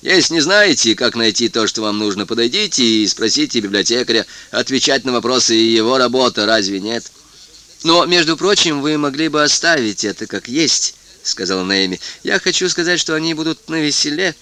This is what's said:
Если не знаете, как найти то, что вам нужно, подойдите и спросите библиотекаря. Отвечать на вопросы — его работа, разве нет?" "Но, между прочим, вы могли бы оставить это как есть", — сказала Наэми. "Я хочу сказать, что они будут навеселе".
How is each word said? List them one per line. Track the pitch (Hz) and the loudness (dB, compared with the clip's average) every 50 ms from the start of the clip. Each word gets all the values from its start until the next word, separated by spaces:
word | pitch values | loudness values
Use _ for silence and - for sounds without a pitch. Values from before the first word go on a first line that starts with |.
Если | - 135 180 185 147 - 160 | 0 4 4 4 4 2 0
не | 165 | 0
знаете, | 143 165 196 208 208 196 143 - - 117 107 | 2 4 4 4 6 4 4 2 2 0 0
как | 95 127 120 - | 2 0 -2 0
найти | 117 113 113 101 - 117 110 | 2 0 0 0 0 -2 0
то, | - 117 110 | 0 0 0
что | 98 - 113 | 0 -2 -2
вам | 110 107 104 107 | -2 -2 -2 -2
нужно, | 107 104 98 98 101 | -2 -2 -2 -4 -4
подойдите | 87 113 113 117 120 143 196 214 190 143 - 123 | -4 -2 0 0 0 0 -2 -2 -2 0 0 2
и | 117 110 110 107 98 | 4 4 4 2 0
спросите | - - 113 110 - 139 151 143 - 120 | 0 0 -2 0 0 0 -2 0 -2 -4
библиотекаря. | 101 98 101 104 95 - 117 123 - - 113 113 98 - - - - - | -2 0 -2 0 0 0 0 -2 0 0 0 0 0 -2 -10 -20 -18 -6
Отвечать | - 107 123 - 131 131 - 147 139 127 110 | -4 -4 -2 0 -2 0 2 2 0 0 0
на | 131 | -2
вопросы — | 123 120 - 120 127 127 120 131 117 | -2 -2 0 0 0 0 0 2 2
его | 113 113 113 117 113 110 117 131 | 2 4 4 4 2 2 2 2
работа, | 131 127 123 120 131 127 120 - - 104 | 2 2 2 2 2 2 2 0 0 0
разве | 104 113 110 101 95 101 95 | 2 2 2 0 -2 -4 -6
нет?" | 95 107 117 117 - - - - - - - - - - - - - - - - - | -4 -6 -6 -6 -8 -12 -20 -20 -20 -20 -20 -20 -20 -20 -20 -20 -20 -20 -20 -6 0
"Но, | 165 165 175 175 | 2 4 4 4
между | 175 175 175 160 156 165 | 4 2 2 2 2 0
прочим, | 139 156 190 208 - - 175 151 143 | 0 2 2 2 2 2 0 0 0
вы | 135 151 151 | 0 0 0
могли | 151 147 143 131 143 160 160 | 0 0 -2 -2 -2 -4 0
бы | 143 151 | 2 2
оставить | 147 143 - - - 165 165 147 120 107 98 - - | 2 2 2 0 2 2 2 2 0 -2 -2 -2 -4
это | 104 95 - 110 | -6 -4 -6 -10
как | 104 - 98 - - | -8 -8 -10 -8 -4
есть", — | 120 151 165 131 - - - - - - - - - - | -2 0 0 0 0 0 -2 -4 -6 -10 -20 -20 -20 -12
сказала | - - - - 92 87 95 92 92 | -8 -8 -6 -4 -4 -2 -2 -2 0
Наэми. | 95 98 98 95 92 92 - - - - - | 0 0 0 2 0 -2 -8 -10 -16 -16 -10
"Я | - - 208 190 | -4 -2 -2 0
хочу | - 185 175 - 185 180 | 0 -2 -2 0 -2 -2
сказать, | - - 170 170 175 160 | -2 -2 0 -2 0 -2
что | - - 160 | -2 -2 -2
они | 156 156 165 160 | -2 -2 -2 -4
будут | 156 160 160 156 - - - | -2 -4 -4 -4 -6 -8 -8
навеселе". | 160 160 156 147 131 - - 151 147 156 190 180 156 - | -4 -2 -2 -2 0 -2 -2 -2 -2 -2 -2 -4 -4 -6